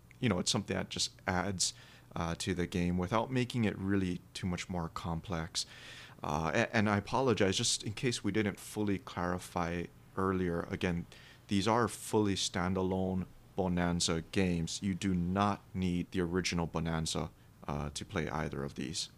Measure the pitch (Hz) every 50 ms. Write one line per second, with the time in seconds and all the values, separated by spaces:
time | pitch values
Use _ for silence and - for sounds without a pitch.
0 | - - - - - 120 98 90 95 - - 113 98 - 95 92 90 - - -
1 | - - - - - - 92 90 87 98 98 90 - - - - - - - -
2 | - - - - 85 82 82 - - 98 90 85 87 - - 87 87 87 87 90
3 | 90 90 117 110 117 - 131 127 123 117 - 127 113 101 - 98 95 95 101 101
4 | 95 90 87 - - - - - - 95 90 87 - - 95 87 82 82 - -
5 | - 87 82 82 - - 90 80 80 82 - - - - - - - - - -
6 | - - - - - 85 76 76 80 80 71 113 113 - - 113 101 107 104 101
7 | 98 - - 117 135 131 110 90 107 95 95 - 120 - - - - 113 104 -
8 | - 127 117 - - 104 90 110 107 101 87 - - - - 110 107 101 98 90
9 | - - - - 87 87 90 90 - - - 92 87 82 85 87 85 - - -
10 | - - - - 95 95 95 92 92 87 85 85 85 - 98 90 - 92 87 85
11 | 85 - - - - - - - - - 104 98 90 110 110 120 117 98 - -
12 | - - - 110 107 101 95 92 - - - 98 87 92 95 95 95 92 95 95
13 | 95 92 92 92 90 - - - - - - - 92 92 87 87 87 85 87 87
14 | - - 85 82 80 - - 101 95 90 87 85 82 82 - - - 101 95 85
15 | - 98 92 87 85 87 92 98 101 104 98 - - - - 98 92 90 87 87
16 | 85 - - 95 90 82 87 92 85 - - 85 85 78 - 85 80 82 82 80
17 | 80 80 - 82 78 78 - - - - - - - - 73 73 73 73 71 -
18 | - - - 90 78 - - 78 78 76 73 71 69 71 67 - 69 64 82 -
19 | - - -